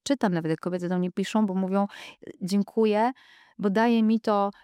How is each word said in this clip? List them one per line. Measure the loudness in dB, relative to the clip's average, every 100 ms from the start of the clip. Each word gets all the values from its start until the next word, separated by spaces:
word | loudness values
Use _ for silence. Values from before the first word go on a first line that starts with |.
czytam, | -2 0 0
nawet | 0 -2
jak | -4
kobiety | -4 -4 -2
do | -2
mnie | -2
piszą, | -2 -2 0 0
bo |
mówią: | -2 -2 -2 -2 -6 -20 -20 -20 -12
Dziękuję, | -2 -2 0 0 2 2 0 -2 -16 -20 -20 -6
bo | -2
daje | 2 2 4
mi | 4 2
to | 0 0 0 -4